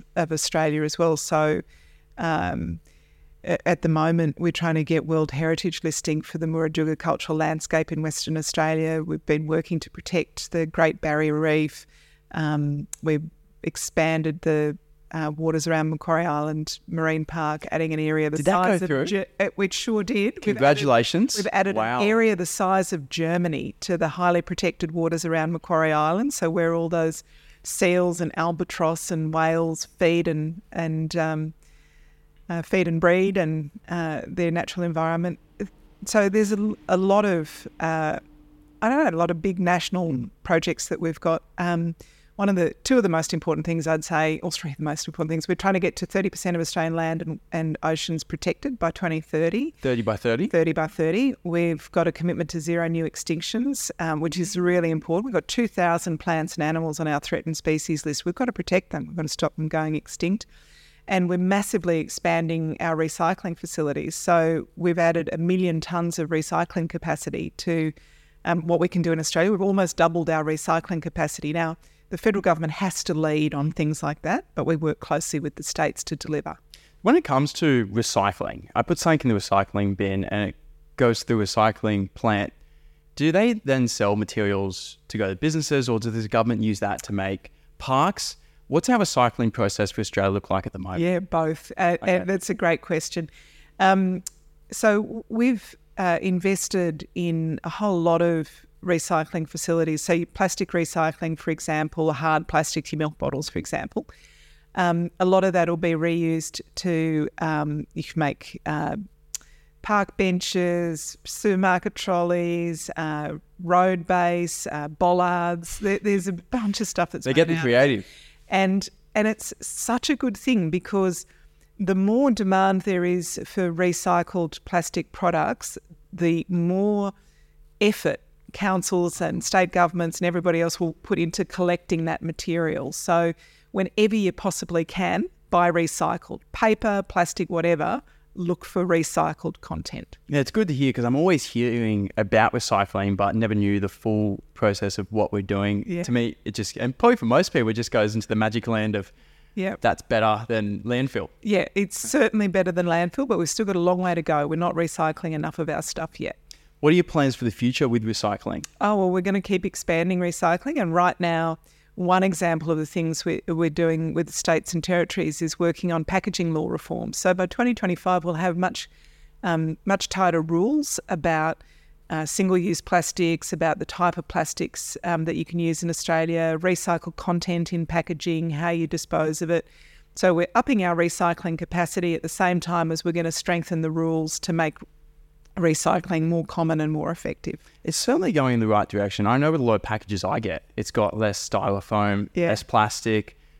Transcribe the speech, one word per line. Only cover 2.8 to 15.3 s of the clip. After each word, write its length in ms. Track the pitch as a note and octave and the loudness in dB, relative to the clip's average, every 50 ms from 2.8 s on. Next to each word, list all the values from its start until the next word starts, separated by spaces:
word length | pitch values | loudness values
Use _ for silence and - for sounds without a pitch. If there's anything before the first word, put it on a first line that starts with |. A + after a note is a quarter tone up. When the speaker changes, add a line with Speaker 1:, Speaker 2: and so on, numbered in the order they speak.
| - - - - _ _ _ - - - - - - | -12 -16 -20 -20 _ _ _ -20 -20 -20 -20 -10 -4
Speaker 1:
a-, 240 | - F3 - - - | -2 -2 0 0 0
at 140 | F3 - - | 0 2 2
the 60 | E3+ | 2
moment, 480 | D#3+ D#3 D#3 E3 E3 E3 E3 D3+ - - | 2 2 2 2 2 2 2 0 0 -2
we're 140 | E3+ E3+ D#3+ | -2 -2 -2
trying 220 | - E3+ E3+ D#3+ | 0 0 0 0
to 80 | D#3+ D3+ | 0 0
get 220 | - E3+ D#3+ - | 2 0 0 0
World 240 | D#3 D#3+ D#3+ D#3 D3 - | 0 0 0 0 0 -2
Heritage 500 | C3+ E3 D#3+ E3 D#3+ - F#3 D#3+ - - | -2 0 0 0 0 -2 -4 -4 -4 -4
listing 400 | D#3+ D3+ - - E3+ D#3 D#3 D3+ | -4 -4 -4 -2 -2 -2 -2 -4
for 160 | - - E3 | -6 -6 -4
the 80 | E3 | -4
Murujuga 520 | D#3+ D#3+ D#3+ D#3+ D#3 D#3 D#3 D#3 D#3 D#3 - | -2 0 0 0 0 0 0 0 0 -2 -2
cultural 380 | - E3 - - - - D#3+ D#3 | -2 -2 -2 -2 -2 -4 -2 0
landscape 520 | D#3 D#3 D#3+ D#3 - - - D#3+ D#3+ - E3+ | 0 0 -2 -4 -4 -2 0 0 0 0 -2
in 100 | D3+ D#3 | -4 -4
Western 340 | D#3 D3+ - - - D#3+ | -4 -4 -4 -4 -4 -4
Australia. 680 | D#3+ D#3 - - - D#3 D#3 D#3+ D#3+ D#3+ D#3+ D#3+ D#3+ D#3 | -4 -4 -2 -2 0 0 2 2 0 0 0 -2 -2 -4
We've 220 | F3 D#3 D#3 - | -4 -6 -4 -2
been 200 | - D3+ D3+ D#3+ | 0 0 0 0
working 340 | D3+ D#3 E3 D#3+ - F3 D#3 | 0 -2 -2 -2 -2 -4 -4
to 100 | - - | -6 -8
protect 640 | - - - - - - - - _ - - - - | -14 -16 -8 -4 -2 -2 -2 -2 _ -14 -10 -4 -2
the 140 | E3+ E3 | -2 -2
Great 340 | D#3+ - - E3 D#3+ - - | 0 2 2 2 2 2 0
Barrier 380 | - D#3 D3+ D3+ D#3 D#3 D3+ D3+ | -2 -2 0 2 2 2 2 2
Reef. 480 | D#3 D#3 D3+ D#3 D#3 D3+ - - - _ _ _ _ _ _ _ _ - - | 2 2 2 2 2 0 -4 -10 -20 _ _ _ _ _ _ _ _ -10 -6
Um, 540 | - D#3 D3+ D3+ D3 D3 D3 C#3+ D3 - - - - - | -4 -2 0 0 0 0 0 -2 -4 -6 -10 -12 -6 -2
we've 220 | D#3+ D#3 D3+ D#3+ D#3+ - _ _ _ _ _ - | 0 0 0 -2 -6 -14 _ _ _ _ _ -8
expanded 800 | E3 - - - - - - D#3+ D#3+ D#3+ D#3+ D#3 D#3+ D3+ E3+ - | -8 -6 -6 -8 -4 0 0 2 2 2 0 0 -2 -4 -2 0
the, 360 | E3 D#3 D3+ D3+ D3+ D3+ - _ _ - _ - - - | 0 2 2 2 0 -2 -6 _ _ -20 _ -16 -10 -8
uh, 200 | D#3+ D#3 D3+ | -6 -4 -4